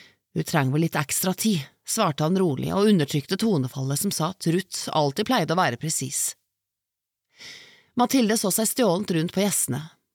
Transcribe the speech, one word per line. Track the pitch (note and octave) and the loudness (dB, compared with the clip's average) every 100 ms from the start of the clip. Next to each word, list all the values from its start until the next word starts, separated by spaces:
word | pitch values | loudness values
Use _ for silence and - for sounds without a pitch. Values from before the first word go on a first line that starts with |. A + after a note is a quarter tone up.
| - _ _ | -20 _ _
«Du | D#3+ | -6
trenger | - D#3+ C3 | -2 0 2
vel | D3 E3 | 2 0
litt | D#3 | -2
ekstra | D3 - F#3+ | -4 -2 -2
tid», | F#3 A3 F3+ C3+ _ - | 0 0 0 -2 _ -8
svarte | - F#3+ C#3+ D#3 | 0 0 2 2
han | F#3+ | 2
rolig | F#3 B2+ - | 2 0 -2
og | F3+ G#3+ | 2 4
undertrykte | G3+ C#3 D3 - F#3+ | 4 4 -2 -2 -2
tonefallet | A3+ E3+ B2+ C3+ C3+ C#3+ | 0 2 0 -4 -4 -2
som | G3+ | -2
sa | - E3 | -2 -4
at | - E3+ | -2 -2
Ruth | E3+ - - - | 0 -2 -8 -4
alltid | - C#3+ C#3 G#3+ | 0 0 0 0
pleide | B3+ D#3+ | 0 0
å | E3 | 0
være | E3 A#2+ | 0 -2
presis. | D#3 - C3 - - - _ _ _ _ _ _ _ _ _ _ - - - - _ - | -4 -4 -4 -4 -6 -8 _ _ _ _ _ _ _ _ _ _ -20 -20 -20 -20 _ -2
Mathilde | A#3+ C4+ G#3+ A3+ | 2 4 4 2
så | G3 | 0
seg | G3+ A3 | 0 0
stjålent | - A3+ F3 G#3+ | 2 2 2 0
rundt | E3+ E3 | 0 0
på | - | 0
gjestene. | - - - B2+ D#3+ - _ | 0 0 -2 -4 -8 -16 _